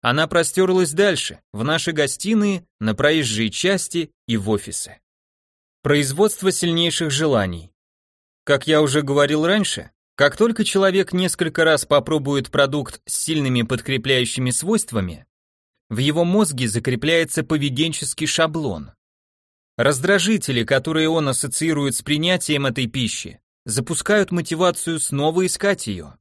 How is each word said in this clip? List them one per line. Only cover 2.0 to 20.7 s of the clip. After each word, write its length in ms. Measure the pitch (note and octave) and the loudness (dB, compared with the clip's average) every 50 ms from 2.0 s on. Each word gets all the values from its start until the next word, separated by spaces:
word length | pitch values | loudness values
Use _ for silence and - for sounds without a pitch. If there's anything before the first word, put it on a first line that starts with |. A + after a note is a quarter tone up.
| D3 C3+ - - - G3+ A3+ G#3+ G#3 G3+ F#3+ F3 - _ _ _ | 0 0 -2 -6 -2 0 2 2 2 0 -2 -4 -8 _ _ _
на 140 | - A2 - | -2 -2 0
проезжие 560 | - - D3 D#3+ D#3+ C#3+ A#2 G#2+ G#2+ A2+ G#2+ | 2 2 2 4 2 0 0 -2 -2 -2 -2
части 640 | - - - F#3 G3 F3+ - - - E3+ D#3+ - _ _ _ | -2 0 0 0 0 0 -2 -4 -4 -6 -6 -6 _ _ _
и 100 | - A2+ | -4 -4
в 120 | G#2+ F#2+ G#2+ | -2 0 0
офисы. 500 | G#2+ G2+ - G2+ - - - - - _ _ _ _ _ _ _ _ _ _ _ _ _ _ _ _ _ | -2 -2 -2 -8 -10 -10 -10 -12 -14 _ _ _ _ _ _ _ _ _ _ _ _ _ _ _ _ _
Производство 720 | - C3 C#3+ D3 C#3+ C3 C3+ D#3+ G#3 G#3+ - - F#3 F#3+ | 0 2 2 2 2 0 2 2 2 2 2 0 0 0
сильнейших 600 | F3+ - - F3 E3 E3+ E3+ E3+ D#3+ - E3+ D3+ | 0 0 0 0 0 2 0 0 0 -2 -2 -2
желаний. 600 | C3+ C#3+ D#3+ D3+ C3 A2 G2 F#2 F2 E2 D#2+ - _ _ _ _ _ _ _ _ _ _ _ _ _ _ _ | -2 0 2 2 2 2 0 0 -4 -8 -12 -18 _ _ _ _ _ _ _ _ _ _ _ _ _ _ _
Как 240 | - C#3+ C3+ - | 0 0 0 2
я 140 | D#3 D#3 D3+ | 2 4 4
уже 200 | D#3 C#3 C3 D3+ | 4 4 2 0
говорил 440 | C#3+ C#3 C#3 C#3+ D3 C#3 D3+ D3+ D#3 | 0 2 2 2 2 2 2 0 2
раньше, 460 | E3+ G3 G#3+ F#3+ - - - - - _ _ _ _ _ - | 2 2 0 0 -2 -4 -8 -10 -16 _ _ _ _ _ 2
как 160 | C#3 C#3+ - | 2 2 4
только 300 | - A3 A#3 A3+ - G#3 | 2 2 2 2 0 -2
человек 480 | - - G3 G3 G3 F3+ G3 F#3 - F3+ | 0 2 2 2 4 4 2 0 0 0
несколько 500 | F3+ F#3 E3+ - - F3 D#3+ - - D#3+ | -2 0 -2 -2 -2 -4 -2 0 2 4
раз 220 | D#3+ D#3 C#3+ - | 4 4 2 2
попробует 680 | _ D3 C#3+ A2+ D#3 D#3+ D3+ C3 C#3+ C#3+ C#3 C3 - | _ 2 2 4 2 -2 -2 0 0 -2 -2 -2 0
продукт 480 | - C#3+ C#3 C3+ C3+ D3+ C3 - - - _ | 2 2 2 2 0 -4 -4 -6 -12 -16 _
с 120 | - - | -8 -6
сильными 440 | - - D#3 D#3+ D3+ C#3 C3 B2+ B2 | -6 -4 -2 -2 0 0 2 0 0
подкрепляющими 880 | A2+ A#2 C3 A#2+ - - C3+ B2+ A2+ C3+ C3+ B2+ B2 - - B2+ B2+ B2+ | 0 0 -2 -4 -2 -4 -4 -2 0 2 2 2 2 0 -2 -2 -2 -2
свойствами, 760 | B2 - D#3 F#3 A3+ G#3+ - - A#2 G#2+ F#2+ F2 D#2+ - - _ _ _ _ _ _ _ _ _ _ _ _ _ | -2 -2 0 0 0 0 0 -2 -4 -4 -4 -4 -8 -12 -18 _ _ _ _ _ _ _ _ _ _ _ _ _
в 100 | A2 G#2+ | -4 0
его 260 | C3+ D3 D3+ E3+ E3+ | 0 0 2 2 2
мозге 420 | E3+ F#3 G#3 G#3+ D3+ C#3+ B2 B2+ | 2 4 2 2 2 0 -2 -2
закрепляется 720 | A2+ G#2+ A#2+ - C3 B2+ A#2 - D#3 E3 E3 E3 - - E3 | 0 0 -2 0 0 -2 0 0 2 2 2 2 0 -2 -4
поведенческий 840 | C3+ - D#3+ D3 C#3+ C#3+ B2 B2+ D#3+ E3 D3+ - D3+ - - - D#3 | -2 0 -2 0 0 -2 0 0 -2 -2 -2 -6 -6 -8 -6 -4 -4
шаблон. 640 | D#3 - - E3 D#3 D3+ E3 D3+ B2 F#2 D#2 D2 - _ _ _ _ _ _ _ _ _ _ _ _ _ _ _ _ _ | -4 0 0 0 0 0 -4 -4 -4 -6 -6 -12 -16 _ _ _ _ _ _ _ _ _ _ _ _ _ _ _ _ _
Раздражители, 880 | - A#2+ C#3+ D3 B2+ C#3+ F3+ G3+ F#3+ E3+ G3+ A3 F3+ - - B2+ A#2+ A2 | 0 2 2 2 2 2 2 2 4 4 2 0 0 0 -2 0 -2 2
которые 420 | - | 2